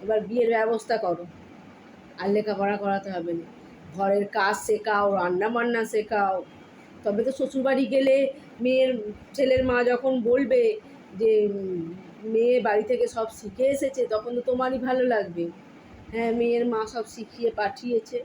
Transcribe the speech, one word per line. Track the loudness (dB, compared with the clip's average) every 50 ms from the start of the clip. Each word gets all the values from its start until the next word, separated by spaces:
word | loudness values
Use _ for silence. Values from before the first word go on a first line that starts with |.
এবার | -2 0 -2 -2 -2 -2
বিয়ের | 0 0 2 2
ব্যবস্থা | 2 2 2 0 0 -2 -2 -2 -2 -2
করো, | 0 -2 -2 -4 -6 -14 -16 -20 -20 -20 -20 -20 -20 -20 -20 -20 -20 -20 -20 -20 -20 -20 -14 -8
আর | -2 0
লেখাপড়া | 0 0 0 -2 -2 -2 0 0 0 0
করাতে | 0 -2 -2 -2 -4 -6
হবে | -8 -6 -4 -4 -6
না। | -6 -8 -10 -18 -20 -20 -20 -20 -20 -20 -16 -6
ঘরের | -2 0 2 2 2 0 0
কাজ | 0 0 2 2 0 -2 0 -2
শেখাও, | -2 0 0 0 0 2 2 2 2
রান্না | 2 0 0 0 0 0 0
বান্না | 0 0 0 0 0 0 -2
শেখাও। | 0 -2 -4 -2 0 0 0 0 0 0 -2 -4 -8 -16 -20 -20 -20 -20 -20 -20 -20 -20 -6 -4
তবে | -2 0 0 0
তো | -2
শ্বশুরবাড়ি | 0 -2 -4 -2 -2 -2 0 2 2 2 2
গেলে | 2 2 2 4 4 4 4 4 0 -2 -8 -18 -20 -12 -4
মেয়ের, | 0 2 4 4 4 2 2 -2 -4 -8 -12 -14 -18 -14 -2
ছেলের | 0 2 2 4 2 2
মা | 2 2 2 2
যখন | 2 0 2 0 0 0 0
বলবে | 2 2 2 2 4 4 2 4 4 2 0 -2 -8 -16 -20 -20 -20 -18 -8 0
যে, | 2 4 4 6 4 2
উম, | 0 -2 -4 -4 -4 -4 -6 -6 -10 -14 -16 -20 -20 -14 -10
মেয়ে | -2 0 2 4 4 4 4
বাড়ি | 2 2 2 2 2
থেকে | 0 0 0 0 -2
সব | -2 -4 -6 -6
শিখে | -6 -12 -14 -14 -4 0 0 2
এসেছে, | 2 2 -2 -4 -2 -2 -2 0 -2
তখন | -4 -4 -4 -6
তো | -4
তোমারই | -2 -2 -2 0 0 -2 -2 -2
ভালো | -2 0 0 2 2
লাগবে। | 2 2 0 0 -2 -4 -6 -6 -6 -6 -12 -20 -20 -20 -20 -20 -20 -20 -20 -20 -10
হ্যাঁ, | -6 -4 -2 -2
মেয়ের | 0 0 0 0 2 0 0
মা | 0 0 -2 -4 -4
সব | -6 -10 -10 -10
শিখিয়ে | -10 -14 -16 -16 -12 -4 -4 -4
পাঠিয়েছে। | -2 0 -4 -4 -4 -6 -6 -2 -2 -2 -2 -2 -8 -10